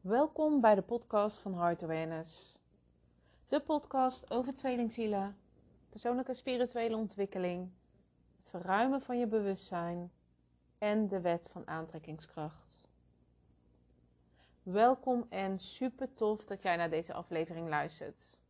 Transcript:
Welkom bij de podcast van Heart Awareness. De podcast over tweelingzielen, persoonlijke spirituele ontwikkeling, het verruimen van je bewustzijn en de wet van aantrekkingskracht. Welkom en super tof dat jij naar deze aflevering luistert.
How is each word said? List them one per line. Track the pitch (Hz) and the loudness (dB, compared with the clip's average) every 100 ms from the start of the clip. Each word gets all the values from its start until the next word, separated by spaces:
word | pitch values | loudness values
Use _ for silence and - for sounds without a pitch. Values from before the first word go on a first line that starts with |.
| 185 | 2
Welkom | 233 302 - 302 294 | 2 2 2 2 6
bij | 226 196 | 8 6
de | |
podcast | 185 240 - 214 208 - | 4 -6 0 2 2 -2
van | 202 | -6
Heart | 180 175 170 | 0 0 0
Awareness. | 165 160 160 165 165 - - - _ _ _ _ _ _ _ _ _ | -2 -2 -2 -6 -10 -16 -20 -20 _ _ _ _ _ _ _ _ _
De | 294 | -2
podcast | 294 302 - 269 254 254 - | 2 -2 0 0 0 0 -4
over | 233 254 269 | -2 -2 -4
tweelingzielen, | 269 247 233 233 220 202 196 202 _ _ - - _ | -2 0 -2 -2 -2 0 -2 -8 _ _ -20 -20 _
persoonlijke | 214 233 247 254 | -6 -2 -2 -2
spirituele | 247 - 247 247 247 233 220 | -6 -2 0 0 0 -2 0
ontwikkeling, | 220 - 196 190 180 175 185 - _ _ _ _ _ _ | -4 -4 -4 -2 -2 -2 -8 -14 _ _ _ _ _ _
het | - | -14
verruimen | 180 180 196 254 269 | -10 0 2 4 2
van | 262 247 | 0 0
je | 233 | 2
bewustzijn | 220 202 190 - 180 170 175 175 _ _ _ _ _ _ _ | 2 0 -2 -4 -4 -4 -6 -8 _ _ _ _ _ _ _
en | 208 214 208 | 2 2 2
de | 190 | 0
wet | 175 170 - | 2 0 -2
van | 180 - | -14 -8
aantrekkingskracht. | 160 160 160 156 156 - - 156 - - - _ _ _ _ _ _ _ _ _ _ _ _ _ _ _ _ _ _ | -6 -6 -10 -12 -12 -12 -8 -8 -8 -20 -20 _ _ _ _ _ _ _ _ _ _ _ _ _ _ _ _ _ _
Welkom | 185 190 240 262 - 247 226 | -2 6 6 6 2 0 0
en | 185 190 190 | -4 -2 -4
super | - - 254 - 262 | -6 -4 -4 -4 -10
tof | - 214 214 - | 0 0 0 -6
dat | 196 | -4
jij | 190 170 | 0 0
naar | 170 | 2
deze | 160 165 | -2 -4
aflevering | - 170 165 165 165 165 | -8 -4 -4 -4 -6 -2
luistert. | 147 156 - - - - - | -2 -2 -8 -14 -14 -20 -20